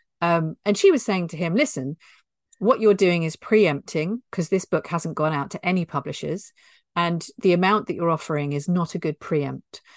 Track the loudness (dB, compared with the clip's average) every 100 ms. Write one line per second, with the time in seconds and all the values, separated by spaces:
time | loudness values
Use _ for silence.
0 | _ -4 0 2 0 -4 -2 4 6 4
1 | 2 -2 -2 -4 -2 0 0 -2 -6 -10
2 | _ _ _ _ _ -4 0 4 4 4
3 | 4 2 0 -4 0 4 4 2 -4 -4
4 | -2 -6 -8 -6 -2 -2 0 -2 -2 -4
5 | -4 -2 0 0 -4 -6 -2 -2 -2 -6
6 | -6 -8 -6 -6 -8 _ _ _ _ -4
7 | -2 -2 -6 -2 2 4 4 2 -2 -2
8 | 0 -2 -2 -4 -2 -4 -2 -2 0 -4
9 | -4 -6 -4 -4 -4 -8 -14 -20 _